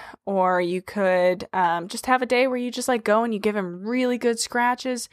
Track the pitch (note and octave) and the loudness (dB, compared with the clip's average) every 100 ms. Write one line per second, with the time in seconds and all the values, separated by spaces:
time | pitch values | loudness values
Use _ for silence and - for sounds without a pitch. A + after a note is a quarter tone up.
0 | - - - G3 F#3 F3+ F3 F3+ - G#3 | -12 -12 -2 2 2 2 0 -4 -6 -2
1 | F#3+ F#3 F3+ F3+ - F#3 F3 E3+ F3+ A#3 | 2 4 4 2 -2 0 2 0 -4 -6
2 | - B3+ B3+ B3 C4 B3 B3 B3 B3 A#3+ | 0 0 2 2 2 0 -4 -4 -2 0
3 | A3 G#3+ A#3 G#3 G#3+ G#3 F#3 F3 G#3 B3 | 2 2 2 0 0 0 -4 -6 -4 0
4 | B3+ B3 A#3+ A#3 - A#3+ A#3+ B3 C4 B3 | 0 0 0 0 -2 0 0 0 -4 -6
5 | - | -8